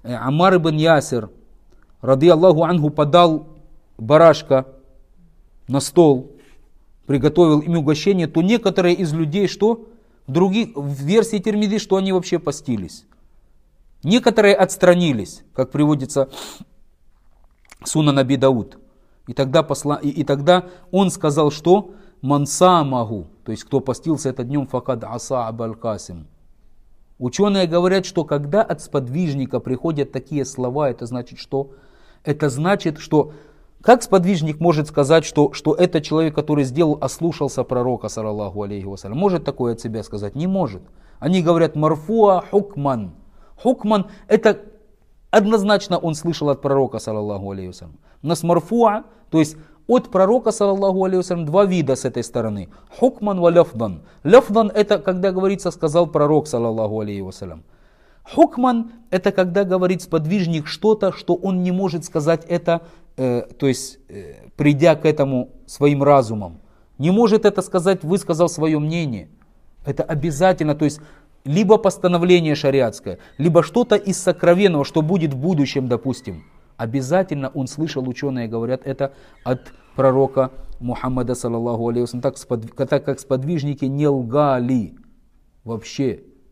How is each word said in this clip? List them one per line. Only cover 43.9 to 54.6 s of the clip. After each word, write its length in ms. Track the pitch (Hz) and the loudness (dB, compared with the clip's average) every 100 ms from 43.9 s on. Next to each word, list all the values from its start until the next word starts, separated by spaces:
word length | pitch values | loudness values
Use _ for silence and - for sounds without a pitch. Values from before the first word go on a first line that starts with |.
| 214 185 - - | 0 -2 -12 0
это 320 | 214 220 196 - - _ _ _ _ _ | 2 2 0 -8 -20 _ _ _ _ _
однозначно 720 | 214 202 220 196 202 - - | 2 2 0 2 0 0 -4
он 160 | 165 151 | -2 -4
слышал 340 | 170 160 147 | -6 -2 -2
от 140 | 135 | -2
пророка, 340 | 139 139 127 113 | 0 0 0 -4
саллаллаху 540 | 117 107 104 101 98 | -6 -6 -6 -6 -8
алейхи 160 | 98 92 | -10 -12
вассалям. 320 | 90 85 71 _ _ | -16 -20 -20 _ _
У 40 | 143 | -6
нас 140 | 165 | -2
марфуа, 600 | 165 180 - 233 226 208 - _ _ | 0 0 0 2 2 2 -10 _ _
то 80 | 160 | 0
есть 200 | 156 - - _ - | 0 -4 -20 _ 0
от 220 | 247 - | 0 2
пророка, 420 | 185 190 240 226 | 2 2 2 0
саллаллаху 520 | 208 202 196 196 190 190 | 0 0 0 0 0 0
алейхи 120 | 185 | -2
вассалям, 280 | 180 175 156 | -2 -6 0
два 200 | 185 202 | 2 2
вида 300 | 180 139 127 | 2 0 -2
с 80 | |
этой 200 | 131 120 | -4 -6
стороны. 460 | 117 120 110 101 90 - _ - | -6 -6 -6 -6 -12 -18 _ -2
Хукман 400 | 254 - 208 190 | -2 0 -4 2
ва 100 | 170 | 4
ляфдан. 520 | 170 165 113 110 82 - - | 6 4 0 -6 -8 -16 -8
Ляфдан — 480 | 143 233 - 214 | 6 6 6 0